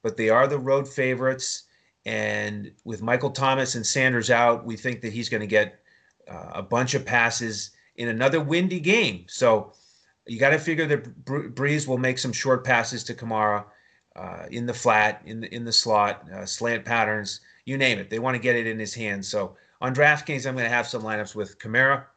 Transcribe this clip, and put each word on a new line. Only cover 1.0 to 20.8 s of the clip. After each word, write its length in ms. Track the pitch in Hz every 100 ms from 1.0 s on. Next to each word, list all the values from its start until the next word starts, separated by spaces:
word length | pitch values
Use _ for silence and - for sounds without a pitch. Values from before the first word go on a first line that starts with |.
| 127 123 131 131 - - _ _ _ _
And 680 | 110 110 107 104 104 104 98 _
with 180 | - 107
Michael 280 | 110 123 135
Thomas 440 | - 135 135 127
and 100 | 123
Sanders 460 | 110 139 131 120 110
out, 340 | 117 120 117
we 120 | 117 113
think 240 | 127 120
that 120 | 117
he's 160 | 110 113
gonna 200 | 113 104
get, 320 | 107 104 - _ _ _ _ -
uh, 200 | 85 85
a 80 | 82
bunch 320 | 95 120 123
of 100 | -
passes 680 | 90 120 117 - 117 101 - _ _ -
in 120 | 120
another 300 | 113 135 160
windy 380 | 147 165 185 180
game. 460 | 156 226 156 90 87
So 460 | - 123 110 - _ _ _ _ _ -
you 120 | 113
gotta 220 | 139 151
figure 260 | 156 156 151
that 380 | 143 120 -
Br-, 240 | - 143 -
Brees 400 | 127 143 147 135
will 100 | 127
make 200 | 131 131
some 140 | 131
short 300 | 107 135 127
passes 400 | 127 117 113 120
to 100 | -
Kamara, 500 | - 113 110 107 104 98 _ _ _ _
uh, 300 | - 90 85 -
in 120 | 120
the 100 | 120
flat, 480 | 117 123 107 107 107
in 160 | - 113
the, 120 | 113
in 120 | 120
the 80 | 117
slot, 520 | 110 117 107 104 101 -
uh, 160 | 95 92
slant 380 | - 117 113
patterns, 560 | 98 117 107 107 101 - _ _
you 120 | - 135
name 220 | 131 104
it. 120 | 95
They 100 | 113
wanna 180 | 127 123
get 160 | 123
it 140 | 120 113
in 100 | 110
his 160 | 104
hands. 320 | 117 110 98 98
So 300 | 107 92 - _ _
on 120 | 131
DraftKings, 540 | 131 147 147 - 139 131
I'm 80 |
gonna 140 | 127 117
have 180 | 120